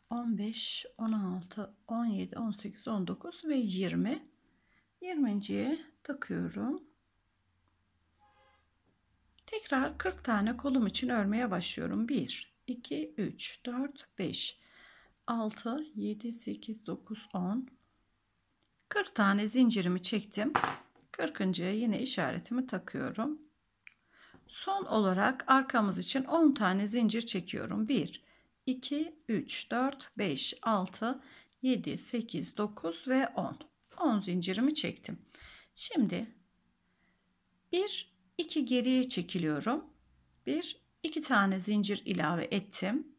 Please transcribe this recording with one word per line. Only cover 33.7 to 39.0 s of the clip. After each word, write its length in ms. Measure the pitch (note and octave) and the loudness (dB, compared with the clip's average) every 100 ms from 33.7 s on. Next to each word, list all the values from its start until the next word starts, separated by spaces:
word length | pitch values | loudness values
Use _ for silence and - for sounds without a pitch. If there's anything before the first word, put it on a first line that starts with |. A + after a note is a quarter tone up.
| _ _ - | _ _ 0
On 220 | D#4 G#3+ | 4 4
zincirimi 540 | F3+ F3+ F3+ G3 C4+ | 2 0 2 2 2
çektim. 460 | D4+ - - - - - - - - - - | 2 -2 -4 -10 -12 -12 -20 -20 -20 -20 -8
Şimdi 600 | - F#4 G3 - A3+ - _ _ _ _ _ _ _ _ _ _ _ _ - | -2 2 2 2 -4 -10 _ _ _ _ _ _ _ _ _ _ _ _ -4
bir, 420 | F4 G4+ - - _ _ - | -2 0 -4 -12 _ _ -8
iki 280 | D#4+ D#4 A#3+ | -4 -2 2
geriye 440 | B3 A#3+ C4 | 2 4 4